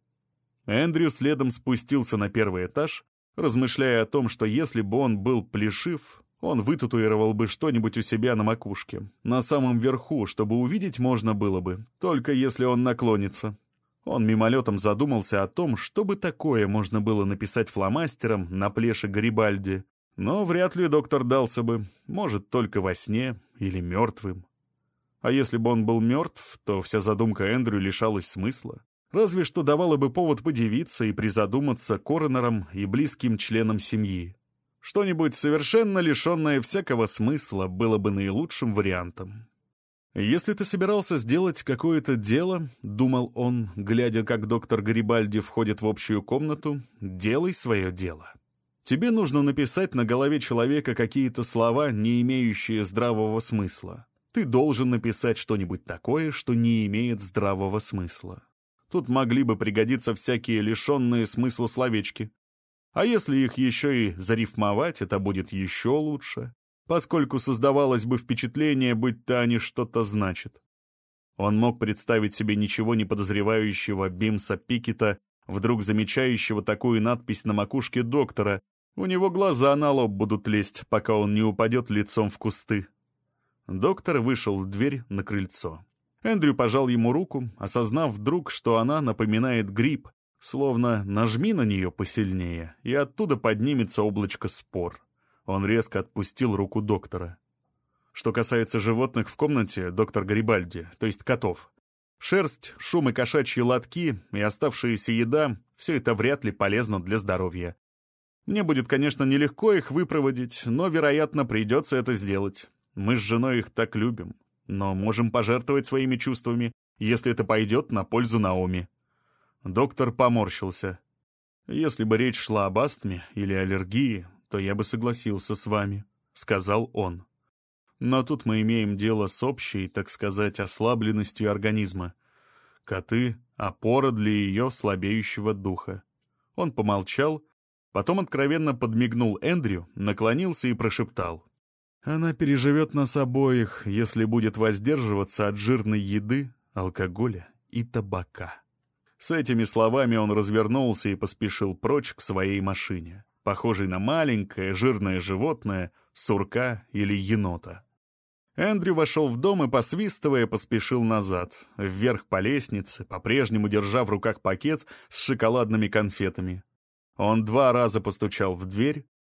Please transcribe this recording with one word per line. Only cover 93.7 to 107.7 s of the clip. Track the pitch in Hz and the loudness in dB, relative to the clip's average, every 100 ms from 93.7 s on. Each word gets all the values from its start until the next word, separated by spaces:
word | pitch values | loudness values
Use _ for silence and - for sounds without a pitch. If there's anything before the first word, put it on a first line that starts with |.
| 139 107 - | 0 0 0
облачко | 107 101 98 - 95 | 0 0 -4 -4 -8
спор. | - - 92 85 - _ _ _ _ - | -8 -8 -6 -6 -8 _ _ _ _ -6
Он | 95 98 | -2 2
резко | 113 107 98 | 2 2 -4
отпустил | - 107 95 - 123 101 | -6 -6 -6 -2 0 0
руку | 98 110 | 0 -2
доктора. | 104 98 - 90 87 87 _ _ _ _ _ _ _ | 0 -2 -2 -10 -10 -12 _ _ _ _ _ _ _
«Что | - 113 | -4 -2
касается | 117 113 120 113 117 | 0 2 2 2 0
животных | 104 113 131 123 - | 2 2 0 -2 -4
в | - | -2
комнате, | 151 139 104 - 90 | 0 2 0 -2 -4
доктор | 90 107 104 | 0 0 0
Гарибальди, | 95 107 110 104 87 87 80 - | 0 0 2 0 0 -8 -12 -6
то | 113 | -4
есть | 104 | -4
котов, | - 123 - - - _ _ _ _ _ | -2 0 0 -4 -10 _ _ _ _ _
шерсть, | - 190 160 - - - | 0 0 0 -4 -16 -14
шум | - 175 135 | -2 0 2
и | |
кошачьи | 117 120 151 123 - | 2 2 2 0 0
лотки, | 120 127 - 175 165 101 - | 2 2 -2 -4 -2 -4 -6
и | 104 | -2
оставшаяся | 104 - 151 - 123 110 - | -2 0 -2 0 -2 -2 0
еда — | 113 113 151 147 101 - _ | 0 2 2 0 -2 -12 _
всё | - 147 | -4 -2
это | 123 | 0
вряд | 110 135 143 110 | 2 2 0 -2
ли | |
полезно | - 98 110 117 98 | 0 0 2 0 -2
для | 87 107 | -2 -2
здоровья. | 101 92 92 90 87 | 0 -2 -2 -4 -8